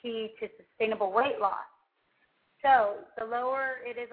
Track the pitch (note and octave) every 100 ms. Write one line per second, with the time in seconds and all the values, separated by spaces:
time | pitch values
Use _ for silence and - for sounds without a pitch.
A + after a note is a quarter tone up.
0 | A#3+ A3+ A3 - G#3 - - - A3 G#3+
1 | G3 G#3 C4+ - G3+ - - _ _ _
2 | _ _ _ _ _ _ C4+ B3+ G3+ G#3
3 | - - A3+ A#3+ B3+ C4+ C4 B3+ A#3+ A#3
4 | A#3+